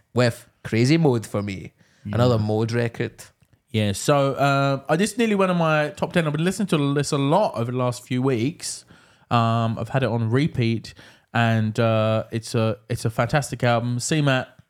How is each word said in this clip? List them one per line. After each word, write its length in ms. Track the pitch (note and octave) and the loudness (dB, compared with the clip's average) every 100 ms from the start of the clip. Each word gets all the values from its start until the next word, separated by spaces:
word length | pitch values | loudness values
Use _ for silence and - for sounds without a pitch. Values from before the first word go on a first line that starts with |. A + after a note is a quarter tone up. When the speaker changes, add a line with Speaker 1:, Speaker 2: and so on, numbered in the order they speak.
| _ | _
Speaker 1:
with 340 | - B2 - - _ | 0 0 0 -10 _
Crazy 320 | - A2 B2+ E3 | -4 2 4 4
Mode 300 | D#3 A#2+ G#2 | 4 2 -2
for 160 | G#2+ | -6
me. 300 | G2+ F#2 - - _ _ | -6 -8 -14 -20 _ _
Speaker 2:
Yeah. 100 | G#2 | -4
Speaker 1:
Another 240 | A2 B2 A2+ | 2 2 2
Mode 340 | G#2+ G#2+ A2+ | 0 0 0
record. 500 | A#2+ A#2 - A#2 - - _ _ _ _ | -2 -4 -4 -8 -10 -20 _ _ _ _
Speaker 2:
Yeah, 220 | A2+ G#2 | -2 0
so, 400 | G2 - C#3+ C#3 | 0 2 2 2
uh, 480 | - C#3 C#3 C#3 C3+ - | 0 0 2 0 -2 -2
I, 80 | D#3+ | 0
this 220 | A3 - | 0 0
nearly 160 | A3+ | 0
went 160 | G3+ F#3+ | 2 0
on 80 | F3 | 2
my 320 | D#3+ D#3 D3+ | 2 0 -2
top 240 | - F3 | -4 -2
ten. 120 | F3+ D#3 | -2 0
I've 60 | |
been 120 | D3+ | 0
listening 240 | F3 G3 G3+ | -2 -2 0
to 260 | D#3+ C#3+ | 0 2
this 180 | C#3+ C#3 | 0 0
a 60 | D3 | 0
lot 360 | C#3 F3 G#3 | 2 2 2
over 160 | - A#2 | -2 -4
the 60 | B2+ | -2
last 260 | B2 A#2 - | -2 -2 -4
few 160 | B2+ | 0
weeks. 640 | C3+ A#2+ B2+ - - - - - _ _ - | 0 0 0 -4 -10 -10 -16 -20 _ _ 0
Um, 480 | B2 A#2 A2+ A2+ A2+ | 2 4 2 0 -2
I've 120 | - | -4
had 120 | C3+ | -2
it 60 | B2 | 0
on 220 | A#2 A2+ | 0 0
repeat, 640 | B2+ D3+ - A#2 A2+ - - - - _ | 0 0 0 0 -2 -6 -18 -20 -20 _
and, 440 | A#2 A#2 A2+ A2 A2 | 0 2 2 0 0
uh, 460 | A2+ A2 A2 A2 - | 2 2 2 0 -2
it's 220 | A2+ - | -8 -4
a, 240 | A#2 A2 - - | 0 0 -2 -6
it's 160 | A#2+ | -4
a 60 | A2+ | -2
fantastic 520 | - A#2+ D3+ C3 A#2+ | -2 0 0 -2 -2
album. 380 | B2 A#2 A#2+ A#2+ | 0 0 0 -4
C-Mat, 480 | - D#3+ C#3+ C3 - - | -2 0 2 0 -4 -14